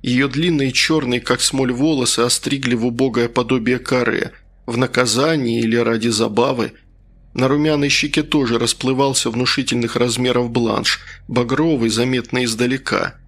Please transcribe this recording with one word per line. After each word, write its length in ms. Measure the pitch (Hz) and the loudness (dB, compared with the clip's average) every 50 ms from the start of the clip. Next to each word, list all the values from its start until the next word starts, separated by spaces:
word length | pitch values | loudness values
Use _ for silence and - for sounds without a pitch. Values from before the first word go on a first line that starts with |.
Ее 260 | - 127 123 127 139 139 | -2 0 0 0 0 0
длинные 440 | 127 143 165 180 165 147 139 131 | 0 0 0 0 2 0 0 0
черные, 480 | 123 - - - 156 156 139 123 123 123 | 0 -2 0 2 2 0 2 0 -2 -2
как 200 | - - 135 - | 0 0 0 0
смоль, 320 | - - - 135 135 123 | 0 -2 0 0 0 0
волосы 480 | 123 120 139 160 156 135 123 110 - - | 0 0 2 2 2 2 0 0 2 2
остригли 540 | 117 123 - - - - 143 135 135 127 123 | 2 2 0 -2 -2 -2 -2 0 0 0 0
в 120 | 117 113 | 2 0
убогое 420 | 123 117 120 135 135 110 120 120 120 | -2 0 2 0 2 2 0 0 2
подобие 500 | 120 131 123 110 131 127 110 120 123 123 | 0 0 0 2 0 0 2 0 -2 -2
каре, 540 | 123 - 135 127 120 117 117 - - - - - - - _ _ - | -2 -2 0 0 2 0 0 0 -2 -4 -8 -16 -20 -20 _ _ -12
в 100 | - 117 | -8 -2
наказание 840 | 120 131 123 - 123 123 120 107 120 139 160 165 151 131 117 117 117 | -2 -2 0 2 0 0 2 2 2 2 2 2 0 0 0 0 0
или 160 | 117 113 113 | 0 2 2
ради 320 | 117 117 110 117 113 110 120 | 2 2 0 0 0 0 0
забавы. 640 | 113 104 117 110 104 117 120 139 135 120 110 - - - _ - - - - - - - - - - | 0 0 0 0 2 2 2 2 0 -2 -2 -4 -6 -14 _ -20 -20 -20 -20 -20 -20 -20 -20 -12 -4
На 140 | - 127 131 | 0 0 2
румяной 400 | 139 147 151 156 151 147 143 143 | 2 2 2 2 2 2 2 0
щеке 340 | 135 - - 151 - 156 | 0 0 -2 0 -2 -2
тоже 360 | 151 151 - 151 135 117 117 113 | -2 0 0 0 2 2 0 0
расплывался 720 | 117 117 - - - 127 135 127 139 139 131 - - 127 | 0 -2 -2 -2 -2 -2 0 2 0 0 0 -2 -2 -2
внушительных 680 | 113 120 127 120 - - 131 - 123 123 117 113 - | -2 -2 -2 0 0 -2 -2 -2 -2 -2 -2 -2 0
размеров 540 | 117 120 123 113 120 123 127 123 120 123 120 | 0 0 0 0 0 0 0 2 0 0 0
бланш, 500 | 117 127 117 110 107 - 113 - - - - - - - - | 0 0 0 0 0 0 -2 -2 -4 -4 -8 -20 -20 -20 -14
багровый, 640 | - 120 123 123 117 131 139 156 165 156 127 113 113 | -2 0 0 0 0 0 0 2 0 2 2 0 0
заметный 540 | 107 113 120 131 131 123 117 - - 127 127 | 0 0 0 0 0 -2 -4 -2 -2 -2 -2
издалека. 680 | 117 113 110 120 123 131 131 - - - 95 50 50 - - - | -2 0 0 0 0 0 -2 -2 -2 -2 -2 -2 -4 -8 -12 -20